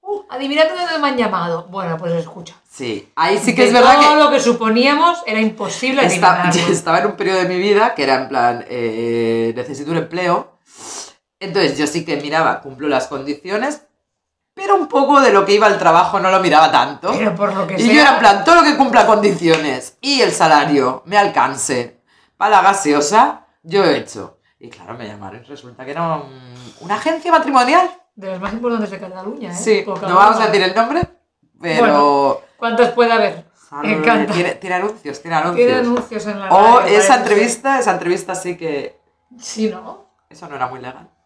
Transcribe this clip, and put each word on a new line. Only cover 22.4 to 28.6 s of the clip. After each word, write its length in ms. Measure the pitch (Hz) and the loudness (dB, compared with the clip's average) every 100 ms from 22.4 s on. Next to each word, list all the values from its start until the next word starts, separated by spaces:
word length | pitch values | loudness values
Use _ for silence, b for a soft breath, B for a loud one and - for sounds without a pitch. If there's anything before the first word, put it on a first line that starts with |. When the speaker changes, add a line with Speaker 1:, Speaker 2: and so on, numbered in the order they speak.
| 208 208 | 2 4
Speaker 2:
la 60 | |
gaseosa, 840 | 180 196 151 147 143 214 262 - _ _ | 4 0 0 0 2 2 2 -2 _ _
yo 220 | 165 196 | -6 0
he 140 | 185 131 | 2 0
hecho. 400 | - 110 90 _ _ _ | -4 -14 -16 _ _ _
Y 120 | 117 | -20
claro, 240 | - 90 | -20 -18
me 120 | 120 110 | -16 -16
llamaron 360 | 104 98 107 | -16 -18 -20
y 20 | |
resulta 400 | 123 139 127 120 | -20 -20 -20 -20
que 60 | 131 | -14
era 240 | 147 170 156 | -8 -6 -6
un... 560 | 135 131 127 123 123 - | -10 -20 -20 -20 -20 -20
una 140 | 170 | -8
agencia 360 | 208 311 330 349 | -4 -4 -4 0
matrimonial. 560 | 320 277 269 247 330 359 - _ | 0 2 0 2 2 2 -4 _
Speaker 1:
De 140 | - 190 | -18 -12
las 120 | 185 | -10
más 140 | 196 | -10
importantes 360 | 226 | -6